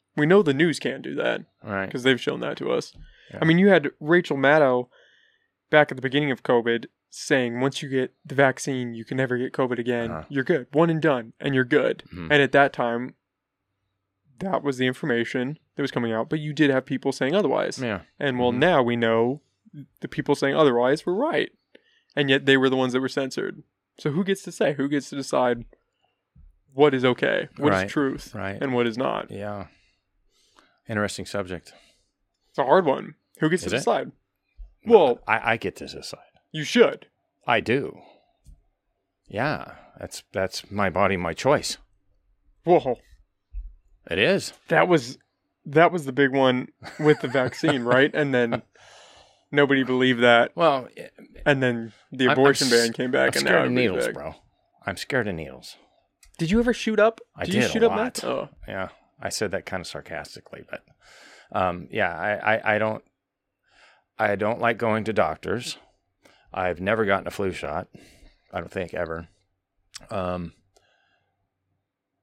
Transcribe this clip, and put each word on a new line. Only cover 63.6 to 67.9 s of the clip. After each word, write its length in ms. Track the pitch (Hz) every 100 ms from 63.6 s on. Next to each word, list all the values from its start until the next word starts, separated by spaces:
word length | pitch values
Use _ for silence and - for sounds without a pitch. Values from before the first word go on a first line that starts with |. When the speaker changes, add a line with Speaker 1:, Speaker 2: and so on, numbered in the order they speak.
| _ _ _ _ _ -
Speaker 2:
I 160 | 107
don't 260 | 101 107 117
like 160 | 117 113
going 280 | 117 110
to 80 | 107
doctors. 640 | 107 80 78 85 107 123 - _ _ _ _ _ _ _
I've 280 | - 92 82
never 240 | 95 113
gotten 220 | 104 95 85
a 20 |
flu 220 | - 98
shot. 340 | 85 71 78 98